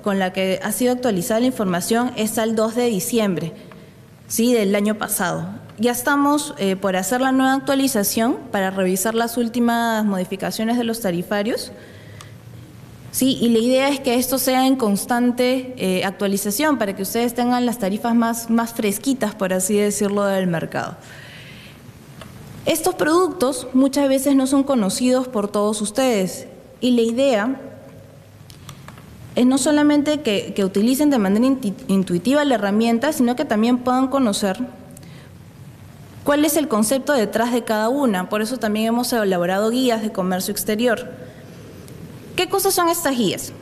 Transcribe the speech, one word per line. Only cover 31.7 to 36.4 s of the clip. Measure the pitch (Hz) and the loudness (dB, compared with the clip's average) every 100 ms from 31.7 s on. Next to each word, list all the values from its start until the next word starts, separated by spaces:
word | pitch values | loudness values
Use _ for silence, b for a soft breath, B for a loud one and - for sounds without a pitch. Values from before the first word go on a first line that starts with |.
| 185 - | -6 0
intuitiva | 196 185 175 220 285 | 0 2 0 2 2
la | 285 226 | 2 2
herramienta, | 202 208 233 233 277 | 2 2 2 2 0
sino | 302 240 247 | 2 0 0
que | |
también | 302 214 233 247 | 0 2 2 2
puedan | 247 254 262 | 2 0 2
conocer | 277 247 202 202 185 247 - - - B B B - - - - - - - - - | 2 0 0 -2 -2 -8 -10 -20 -20 B B B -20 -20 -20 -20 -20 -20 -20 -20 -6
cuál | - 294 | 0 4